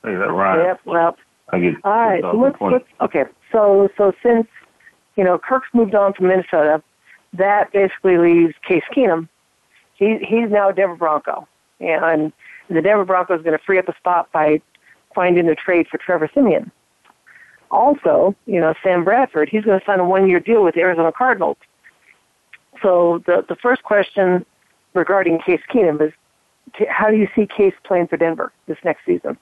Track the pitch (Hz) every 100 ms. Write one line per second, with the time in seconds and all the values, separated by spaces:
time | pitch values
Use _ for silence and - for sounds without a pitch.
0 | - 92 101 175 98 165 180 180 - 170
1 | 165 - _ _ - 175 175 165 196 214
2 | 226 190 131 214 262 285 202 254 - _
3 | - 156 131 _ _ 226 208 196 196 -
4 | 202 185 240 233 226 - _ _ - _
5 | _ - 185 175 - 254 - 240 214 208
6 | 202 196 185 185 180 170 151 151 _ _
7 | _ - _ 180 196 208 - 196 190 -
8 | 196 175 170 170 165 - - 165 - -
9 | 226 165 165 _ _ _ _ _ _ _
10 | 202 220 - 226 233 208 196 190 190 165
11 | 165 151 - - - _ _ _ 170 156
12 | 165 160 156 _ - - - 165 175 214
13 | 185 185 180 175 160 156 - 190 180 -
14 | 180 175 - 165 151 156 _ _ _ _
15 | _ - 180 175 170 156 - 175 156 -
16 | - 175 156 - 247 160 - _ _ _
17 | _ _ _ - - _ _ - 254 285
18 | 175 156 180 202 - 190 160 160 190 180
19 | 170 233 262 160 156 214 214 190 - 196
20 | 180 190 190 175 180 226 180 170 185 170
21 | 165 - 254 208 156 - _ _ _ _
22 | _ _ _ _ _ - _ - 202 180
23 | 170 170 175 180 - 175 240 - - 208
24 | 185 202 185 180 - _ _ _ _ 185
25 | 165 196 175 165 - 170 - 254 180 151
26 | 151 _ _ _ _ _ - - 214 -
27 | 214 214 196 - 202 - 196 - - 180
28 | 175 160 165 160 143 _ - 156 175 151
29 | - 175 170 -